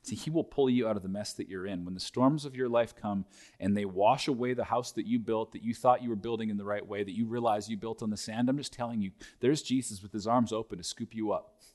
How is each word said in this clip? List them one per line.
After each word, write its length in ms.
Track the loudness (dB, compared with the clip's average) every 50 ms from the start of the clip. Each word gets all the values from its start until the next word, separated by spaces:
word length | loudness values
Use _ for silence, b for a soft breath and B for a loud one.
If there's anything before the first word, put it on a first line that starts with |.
See, 140 | -8 -8 -8
he 120 | -6 -6 -2
will 160 | 0 0 -2
pull 240 | 0 0 2 4 4
you 180 | 4 2 2
out 100 | 2 0
of 60 | -2
the 60 | -2 -4
mess 240 | -6 -4 -6 -8 -8
that 140 | -8 -8 -8
you're 180 | -6 -6 -6
in. 200 | -6 -6 -6 -6
When 80 | -6 -6
the 60 | -8
storms 440 | -8 -6 0 4 4 4 4 2 -4
of 100 | -8 -4
your 140 | -2 -2 4
life 260 | 4 4 4 2 -4
come 300 | -6 -4 -2 -2 -2 -4 B B B B B B B
and 160 | 0 2 2
they 120 | 2 0
wash 420 | -2 2 6 6 6 6 4 2 -2
away 240 | 0 0 0 0
the 120 | 0 -2 0
house 280 | 0 0 0 0 -2
that 140 | -6 -4 0
you 120 | 0 0 0
built, 340 | 2 0 0 0 0 -4
that 100 | -8 -6
you 100 | -4 -4
thought 300 | -4 4 6 6 6 6
you 80 | 2 -4
were 60 | -4
building 340 | -4 -2 -2 -2 -2 -2 -2
in 80 | -2 -2
the 60 | -2
right 220 | -2 -4 -4 -4
way, 160 | -6 -4 -4 -4
that 120 | -2 0
you 80 | -2 -2
realize 460 | 0 0 0 2 2 2 2 0 -4
you 80 | -6 -6
built 240 | -4 -6 -6 -4
on 80 | -4 -4
the 60 | -4 -4
sand, 320 | -6 -6 -2 0 2 2
I'm 80 | 2 0
just 160 | -2 -8 -6
telling 260 | -6 -6 -4 -2 -2
you, 120 | -4 -4 -6 B B B B B
there's 220 | 2 2 2 2
Jesus 400 | 0 0 0 0 0 -2 -10 -10
with 100 | -12 -8
his 140 | -8 -4 0
arms 260 | 4 4 4 4 2
open 240 | 0 -4 -4 _ -10
to 80 | -10 -8
scoop 300 | -10 -8 -8 -10 -10 -6
you 180 | -4 -2 0
up. 300 | 0 -2 -2 -8 _ _ -20 -20